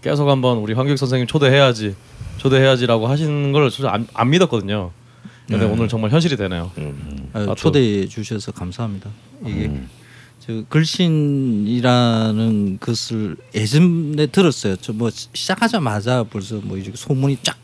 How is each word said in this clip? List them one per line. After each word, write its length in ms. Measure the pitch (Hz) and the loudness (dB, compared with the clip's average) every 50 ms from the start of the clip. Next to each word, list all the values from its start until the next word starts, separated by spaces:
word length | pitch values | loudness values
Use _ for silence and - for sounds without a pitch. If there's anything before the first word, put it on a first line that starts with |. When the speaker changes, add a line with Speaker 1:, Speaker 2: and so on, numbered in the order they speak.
Speaker 1:
계속 280 | - 151 147 143 147 143 | 0 0 0 2 4 4
한번 280 | 139 135 127 127 123 113 | 2 4 4 2 2 2
우리 160 | 104 104 110 | 0 -2 -2
황교익 240 | 120 131 143 147 131 | 0 0 0 0 0
선생님 300 | 139 123 127 131 123 113 | 0 0 0 0 -2 -2
초대해야지, 680 | - 156 143 131 131 139 139 131 120 110 110 104 98 - - - - - - - - - | 0 2 4 6 6 6 6 4 4 0 -4 -6 -6 -8 -14 -20 -18 -16 -14 -14 -14 -2
초대해야지라고 720 | - 135 131 131 135 135 135 123 123 117 117 113 110 120 | 0 2 4 6 6 6 4 4 4 2 2 2 2 0
하시는 440 | 139 147 160 151 147 147 143 139 | 0 0 0 -2 -2 0 0 2
걸 180 | 139 143 147 123 | 2 4 2 2
진짜 220 | - - 135 120 | 0 -2 -4 -2
안, 160 | 92 107 117 110 - | -2 -2 -4 -4 -2
안 160 | - 117 127 | 0 2 2
믿었거든요. 600 | 147 180 190 160 - 113 95 98 104 107 92 87 - - - - _ _ - - - - _ - | 4 4 4 2 2 -4 -2 -2 -4 -4 -4 -6 -10 -16 -20 -20 _ _ -20 -20 -20 -20 _ -4
근데 180 | 110 104 113 | 0 0 2
Speaker 2:
네. 60 | 107 | 2
Speaker 1:
오늘 160 | 104 113 117 104 | 2 0 0 0
정말 240 | 120 113 110 104 | 0 -2 0 2
현실이 260 | 123 165 160 170 143 104 | 2 2 2 2 0 0
되네요. 340 | 101 92 92 85 85 90 90 - | -2 -4 -4 -4 -6 -6 -8 -10
Speaker 3:
음. 520 | 76 73 71 69 78 76 71 69 69 67 - | -10 -10 -10 -10 -12 -12 -12 -12 -12 -10 -6
Speaker 2:
아, 60 | - | -4
Speaker 1:
아, 60 | 104 | -4
또 100 | 101 113 | -4 -4
Speaker 2:
초대해 520 | - - 160 139 147 127 110 104 101 95 92 | 0 2 2 4 4 4 4 2 0 -2 -4
주셔서 440 | - - 107 - 117 104 - - | -6 -10 -8 -6 -6 -8 -8 -10
감사합니다. 580 | 98 - - 90 90 - 117 110 101 95 - 104 107 - - - - - 220 | -10 -10 -10 -10 -8 -8 -8 -8 -8 -10 -12 -14 -18 -18 -20 -20 -20 -12 -10
이게 200 | 123 104 76 76 | -8 -6 -4 -4
Speaker 4:
음. 240 | 73 73 67 64 64 - - - - - - - - _ _ | -4 -4 -6 -10 -12 -18 -20 -20 -20 -20 -20 -20 -20 _ _
Speaker 2:
저 240 | - - 113 113 110 - | -12 -10 -8 -8 -8 -2
걸신이라는 2000 | - 156 160 160 - - 185 170 160 151 147 143 143 139 135 127 113 104 104 104 120 123 120 127 123 123 123 117 113 110 110 110 107 107 113 113 110 104 101 98 95 101 | 0 0 0 0 0 0 0 2 2 2 2 2 0 0 0 0 0 0 0 0 0 2 2 2 4 4 4 2 2 2 0 0 0 0 2 2 2 2 0 0 -2 -4
것을 560 | - - 117 110 - - 113 110 107 98 82 - - - - | -4 -4 -4 -4 -4 -6 -4 -4 -4 -4 -6 -10 -14 -8 -4
예전에 760 | 107 107 101 120 151 175 180 170 165 165 147 151 147 151 135 | -4 -2 2 4 4 6 6 4 2 -2 -4 -2 -2 -2 0
들었어요. 480 | - - 190 165 127 - - 104 95 92 | 2 4 4 4 2 0 -2 -4 -4 -4
저 160 | - - 113 | -6 -8 -6
뭐 160 | 110 117 113 | -4 -4 -4
시-, 160 | - - - - _ | -4 -6 -16 -14 _
시작하자마자 920 | - - - 185 190 233 226 233 208 151 120 104 104 101 117 127 127 113 - | -10 -4 -4 -2 0 0 0 0 0 -2 -2 -2 -2 -2 0 0 0 -2 -4
벌써 260 | - 107 95 90 110 104 95 | -6 -10 -8 -6 -8 -8 -8
뭐 140 | 101 92 95 | -8 -8 -8
이렇게 180 | 95 104 - | -8 -10 -12
소문이 440 | - - - 139 131 135 139 139 123 - | -14 -6 -4 -2 0 0 0 0 -2 -4
쫙 140 | - - - | -8 -8 -8